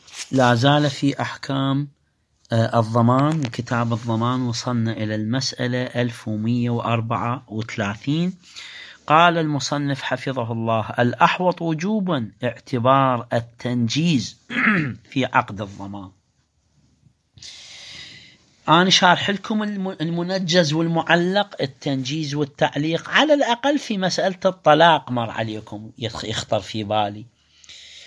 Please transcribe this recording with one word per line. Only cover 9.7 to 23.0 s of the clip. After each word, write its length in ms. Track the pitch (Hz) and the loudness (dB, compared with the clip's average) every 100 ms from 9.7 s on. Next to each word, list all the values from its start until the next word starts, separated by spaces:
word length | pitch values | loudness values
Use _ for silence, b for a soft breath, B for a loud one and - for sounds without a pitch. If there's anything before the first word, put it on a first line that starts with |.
| 147 143 135 | -2 -2 -4
حفظه 500 | - 127 139 131 113 | -4 -6 -4 -4 -4
الله: 380 | 113 113 113 - - | -4 0 0 -2 0
الأحوط 640 | 120 - 170 - 180 170 | 0 4 2 4 -2 0
وجوباً 680 | 170 156 190 220 180 143 104 - | -4 -2 -2 -2 0 -2 -4 -6
اعتبار 800 | 123 - - 127 123 135 135 120 - | -6 -6 -6 0 4 4 4 0 -2
التنجيز 1080 | 120 117 _ 123 123 117 139 175 135 90 - _ 247 247 | -4 -4 _ -4 0 0 2 2 2 -2 -12 _ 0 2
<clears throat> 400 | 190 139 117 - | 2 -2 -8 -6
في 140 | 135 | -4
عقد 360 | 123 131 117 101 | 0 0 0 -6
الضمان. 500 | 98 101 98 101 95 _ _ _ _ _ _ _ _ _ _ _ _ - B B B B B B B B B B _ _ - | -10 -10 -12 -12 -16 _ _ _ _ _ _ _ _ _ _ _ _ -20 B B B B B B B B B B _ _ 2
أنا 220 | 165 185 | 4 6
شارح 400 | - 180 165 - | 4 4 4 0
لكم 320 | 202 - 214 | -4 -4 -4
الم-، 340 | 208 202 185 - | -4 -6 -6 -4
المنجز 720 | 160 170 175 190 180 180 151 | -4 -2 -2 -4 2 2 4
والمعلق، 840 | 156 170 165 160 170 175 196 196 - | 2 2 0 2 2 4 0 -2 -4
التنجيز 760 | 139 - 151 135 127 160 147 | -6 -4 -4 -4 -4 -4 -4
والتعليق، 760 | 147 143 - 151 139 156 165 | -2 -4 0 -2 0 -2 -2